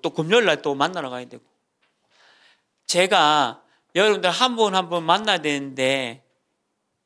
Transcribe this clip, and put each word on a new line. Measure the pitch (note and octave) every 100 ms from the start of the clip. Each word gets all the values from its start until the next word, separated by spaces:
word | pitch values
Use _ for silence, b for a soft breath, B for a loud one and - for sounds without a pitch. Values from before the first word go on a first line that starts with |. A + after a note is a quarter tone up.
또 | D#3+
금요일 | D#3 D#3+ A3+
날 | G#3 D3+
또 | D3+
만나러 | C#3 D#3 F#3 C#3
가야 | B2 B2
되고. | B2 _ _ _ _ _ _ _ b b b b b b _ -
제가 | F3 F#3 G3 D3+ D3+ B2+ - _ _ _
여러분들 | E3+ G#3+ G3 F3+
한 | E3+ B3+ A#3
분 | G#3+
한 | F#3+ F3
분 | F3
만나야 | D#3+ F#3 G#3+ F#3
되는데 | D3+ C#3+ C#3 C3 C3 C3+ B2+ A2+ _ _ _ _ _ _ _ _